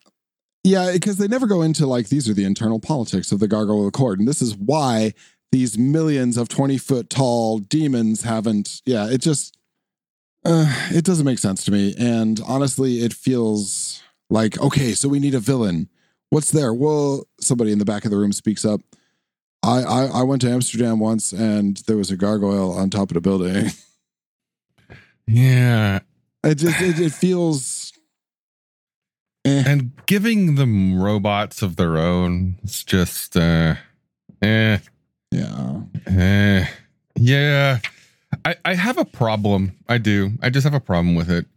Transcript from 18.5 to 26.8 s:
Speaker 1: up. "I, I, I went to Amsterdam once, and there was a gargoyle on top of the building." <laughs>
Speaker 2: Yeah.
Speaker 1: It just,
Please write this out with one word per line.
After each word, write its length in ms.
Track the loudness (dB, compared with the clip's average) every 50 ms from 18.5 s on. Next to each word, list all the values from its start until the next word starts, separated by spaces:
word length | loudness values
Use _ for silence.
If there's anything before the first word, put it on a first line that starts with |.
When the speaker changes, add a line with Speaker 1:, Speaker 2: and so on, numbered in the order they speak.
| -2 -2 0
Speaker 1:
up. 180 | -2 -2 -2 -4 _ _ _ _ _ _ _ _ _ _ _ _ _ _ _ 0
"I, 180 | 0 2 2 0
I, 220 | 0 0 0 0 0 0 0
I 40 | 0
went 180 | 0 0 0 0
to 80 | 0
Amsterdam 480 | 0 0 -2 -2 -2 -2 0 0 0 0
once, 340 | 0 0 0 -2 -4 -4 -4
and 440 | -2 0 0 0 0 0 0 -2 -2 -2
there 100 | -2 0
was 140 | 0 -2 -2
a 60 | -2
gargoyle 540 | -2 0 0 0 0 0 0 0 0 -2 -2 -2
on 160 | -2 -2 -2
top 200 | -2 -2 -2 -2
of 40 | -2
the 60 | 0
building." 500 | 0 0 0 0 0 -2 -2 -2 -2 -4 -6
<laughs> 60 | -10 -14 _ _ _ _ _ _ _ _ _ _ _ _ _ _ _ _ _ _ _ _ -20 -20 -20 -20 _ _ _ _ 2
Speaker 2:
Yeah. 680 | 4 4 6 6 4 4 4 4 4 2 2 2 0 -2 -4 _ _ _ _ _ _ _ 0
Speaker 1:
It 120 | 0 0
just, 260 | 2 0 0 0 0